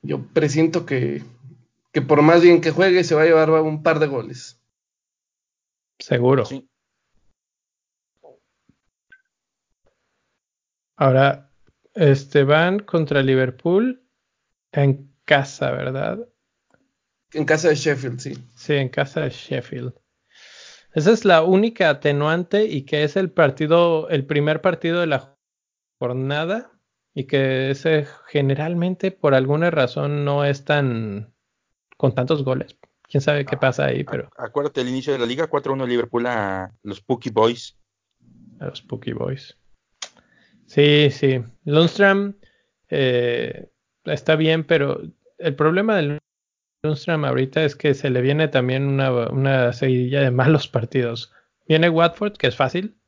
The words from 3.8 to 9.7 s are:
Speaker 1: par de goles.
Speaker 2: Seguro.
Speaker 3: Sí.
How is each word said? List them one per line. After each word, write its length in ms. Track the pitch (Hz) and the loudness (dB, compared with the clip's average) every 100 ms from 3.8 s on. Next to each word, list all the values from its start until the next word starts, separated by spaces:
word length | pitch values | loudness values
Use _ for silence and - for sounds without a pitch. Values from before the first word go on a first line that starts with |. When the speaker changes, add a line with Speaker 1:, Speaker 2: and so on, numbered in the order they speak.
Speaker 1:
par 160 | 160 151 | 0 0
de 80 | 151 | 0
goles. 500 | 135 107 127 - _ _ _ _ _ _ _ _ _ _ _ _ _ _ _ | -2 -8 -16 -20 _ _ _ _ _ _ _ _ _ _ _ _ _ _ _
Speaker 2:
Seguro. 460 | - 131 123 135 | -4 0 2 2
Speaker 3:
Sí. 240 | 107 135 _ _ _ _ _ _ _ _ _ _ _ _ _ _ _ _ 160 _ _ _ _ _ _ _ _ 1077 1077 _ _ _ _ | 0 -10 _ _ _ _ _ _ _ _ _ _ _ _ _ _ _ _ -20 _ _ _ _ _ _ _ _ _ _ _ _ _ _